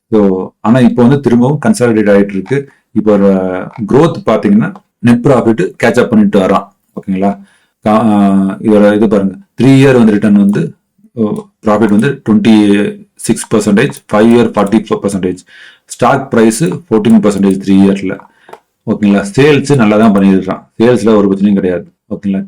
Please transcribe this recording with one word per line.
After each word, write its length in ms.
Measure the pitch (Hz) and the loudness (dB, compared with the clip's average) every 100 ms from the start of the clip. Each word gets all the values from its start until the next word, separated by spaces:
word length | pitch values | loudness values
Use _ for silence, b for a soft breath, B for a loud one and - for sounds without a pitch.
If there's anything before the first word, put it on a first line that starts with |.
| - | -4
So 400 | 110 98 95 92 _ | 0 0 -2 -6 _
ஆனா 180 | 107 127 | -2 2
இப்ப 240 | 117 123 | 2 2
வந்து 180 | 120 143 | 2 2
திரும்பவும் 380 | 120 120 123 151 113 | 0 0 0 0 -2
கன்சாலிடேட் 420 | 107 120 107 104 | 0 0 0 2
ஆயிட்டு 260 | 101 101 | 2 0
இருக்கு. 340 | 95 92 139 139 b b | -4 -6 -6 -8 b b
இப்ப 240 | 110 104 101 98 95 92 92 107 - 101 | -4 0 2 2 0 -2 -6 -10 -10 -2
growth 280 | 123 160 - - | 0 0 -2 -2
பாத்தீங்கன்னா 460 | 107 104 104 - - _ _ | -2 2 0 0 -8 _ _
நெட் 280 | 117 120 135 | 0 0 2
ப்ராஃபிட் 440 | 123 113 110 92 - | 0 0 -2 -4 -4
கேட்ச் 180 | 120 120 | -2 0
அப் 100 | 101 | 0
பண்ணிட்டு 300 | 110 98 101 | 0 2 2
வரான். 280 | 92 90 - _ _ | 0 -2 -4 _ _
ஓகேங்களா? 460 | - - 95 98 98 b b b b | -14 -8 -4 -4 -6 b b b b
கா-, 260 | 110 110 113 | -2 0 0
ஆ, 220 | 104 98 98 98 95 | 2 2 0 -2 -4
இதோட 320 | 113 104 104 | 0 2 2
இது 140 | 104 110 | 2 0
பாருங்க, 260 | 101 95 - - - | 0 -2 -6 -12 -2
த்ரீ 20 | |
இயர் 320 | 127 135 135 123 | 2 4 4 4
வந்து 160 | 110 | 2
ரிட்டர்ன் 240 | 101 107 101 | 2 2 2
வந்து, 380 | 101 104 82 - _ _ _ | 2 0 -4 -10 _ _ _
ஓ, 360 | 120 107 - - _ 107 | -6 -6 -6 -14 _ -4
ப்ராஃபிட் 220 | 104 110 | -2 0
வந்து 340 | 104 139 139 - | 0 -2 -4 -2
ட்வென்டி 540 | 107 110 107 104 101 101 - - | 0 2 2 2 0 -2 -8 -18
சிக்ஸ் 400 | - - 110 - | -10 -6 -6 -4
பர்சன்டேஜ், 380 | 110 101 101 139 - - | -4 0 0 -2 -6 -4
ஃபைவ் 260 | 104 117 120 | 0 2 2
இயர் 120 | 110 | 0
ஃபார்ட்டி 340 | 104 95 110 104 | -2 0 -2 -2
ஃபோர் 100 | 107 | -6
பர்சன்டேஜ், 360 | 101 98 90 90 - B B B | -6 -6 -6 -8 -14 B B B
ஸ்டாக் 460 | B - 123 135 135 | B -4 -2 -2 -2
பிரைஸ் 340 | 113 113 113 | 0 0 0
ஃபோர்டீன் 580 | 175 - - 110 113 110 | -4 -6 -4 -2 2 2
பர்சன்டேஜ் 380 | 104 98 98 95 | 2 0 0 -2
த்ரீ 120 | 98 98 98 | 0 2 2
இயர்ல. 300 | 98 95 - - B B B B _ 117 | 0 -6 -10 -14 B B B B _ -8
ஓகேங்களா? 340 | 107 101 98 98 131 | -2 0 0 -2 0
சேல்ஸ் 400 | 151 143 139 143 | 0 0 0 0
நல்லா 200 | 104 107 | 2 2
தான் 160 | 110 | 2
பண்ணிருக்கான், 540 | 98 98 95 92 - - - | 2 2 0 -2 -10 -10 -2
சேல்ஸ்ல 380 | 117 117 107 107 | 0 2 2 2
ஒரு 120 | 98 | 0
பிரச்சனையும் 260 | 98 101 | 0 0
கிடையாது. 380 | 98 92 87 - _ - | 0 -2 -4 -8 _ -16
ஓகேங்களா? 360 | 98 101 98 | -10 -6 -6